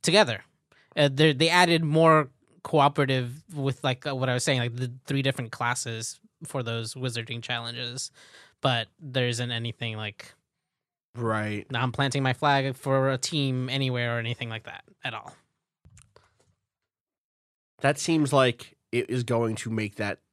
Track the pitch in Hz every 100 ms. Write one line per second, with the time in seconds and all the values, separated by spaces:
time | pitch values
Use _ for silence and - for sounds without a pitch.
0 | - 190 160 104 _ _ _ _ _ -
1 | 143 135 156 131 160 175 180 165 160 156
2 | 160 156 139 _ _ _ - 156 143 147
3 | 135 131 123 143 _ 151 135 131 139 127
4 | 151 135 131 123 - 131 120 117 127 127
5 | - 139 135 135 117 - 120 123 120 113
6 | 113 - _ _ - 139 117 117 113 131
7 | 127 117 113 117 - 120 117 120 120 123
8 | - _ - - - _ 139 120 113 _
9 | 151 127 123 120 123 117 117 - 117 110
10 | 107 - - _ _ _ _ _ _ _
11 | _ 123 117 110 107 104 - 123 127 117
12 | 139 139 131 127 151 139 135 127 135 135
13 | 135 131 - 156 135 127 127 135 135 123
14 | 120 120 113 120 117 110 113 - _ _
15 | 135 110 - - _ _ _ _ - -
16 | _ _ _ _ _ _ _ _ _ _
17 | _ _ _ _ _ _ _ _ 139 143
18 | - 160 143 139 127 117 - _ _ 120
19 | - 127 120 117 117 107 117 110 107 -
20 | 101 - _